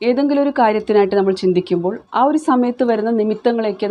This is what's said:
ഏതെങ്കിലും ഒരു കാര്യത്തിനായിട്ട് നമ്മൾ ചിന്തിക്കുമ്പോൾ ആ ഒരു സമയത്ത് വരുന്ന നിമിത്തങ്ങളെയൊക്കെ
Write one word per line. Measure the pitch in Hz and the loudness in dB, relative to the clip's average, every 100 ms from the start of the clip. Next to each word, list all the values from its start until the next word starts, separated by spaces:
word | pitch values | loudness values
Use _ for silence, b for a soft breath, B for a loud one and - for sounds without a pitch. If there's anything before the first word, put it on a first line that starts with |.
| 233 | -2
ഏതെങ്കിലും | 247 285 285 | 0 0 0
ഒരു | 285 277 | 0 2
കാര്യത്തിനായിട്ട് | 226 214 214 208 196 202 | 2 0 0 2 2 2
നമ്മൾ | 196 190 | 0 0
ചിന്തിക്കുമ്പോൾ | 185 180 180 175 175 226 - 220 | 0 0 0 -2 -2 -6 -6 0
ആ | 269 | 0
ഒരു | 311 311 | 0 0
സമയത്ത് | 254 247 240 247 | 0 0 0 0
വരുന്ന | 220 220 233 | 0 0 0
നിമിത്തങ്ങളെയൊക്കെ | 214 214 247 233 220 196 208 | -2 0 -2 -2 -4 -4 -2